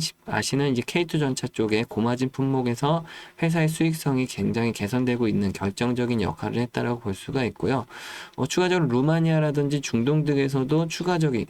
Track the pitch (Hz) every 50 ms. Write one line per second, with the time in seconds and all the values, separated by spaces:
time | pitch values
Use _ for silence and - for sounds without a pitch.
0 | 156 - - _ _ - - 110 - - - 135 143 143 127 120 117 - - 175
1 | 175 165 - 156 151 135 127 - - 123 - - 113 107 107 107 120 - - 107
2 | 110 120 123 123 131 127 - - 135 135 135 131 123 120 120 - 139 143 160 165
3 | 160 - - - - - - - 165 165 165 170 156 156 156 - 160 165 160 160
4 | - 143 135 127 127 123 - - 98 104 104 117 117 117 113 - 104 101 120 127
5 | 127 123 120 120 120 107 101 101 101 95 92 - 104 98 98 - 120 123 123 123
6 | 123 120 120 113 92 87 85 - - 107 107 113 120 117 - 120 120 120 120 117
7 | - 104 95 - - - - 135 127 104 98 - - - 135 127 117 - - -
8 | - - - - - - - - 127 - - 175 180 175 180 180 160 127 120 123
9 | 135 156 160 165 165 165 160 156 151 151 139 147 143 139 147 143 131 - - 113
10 | 117 139 151 156 147 151 143 139 139 135 139 135 127 131 151 160 165 160 - -
11 | 170 180 180 170 160 147 123 110 92 -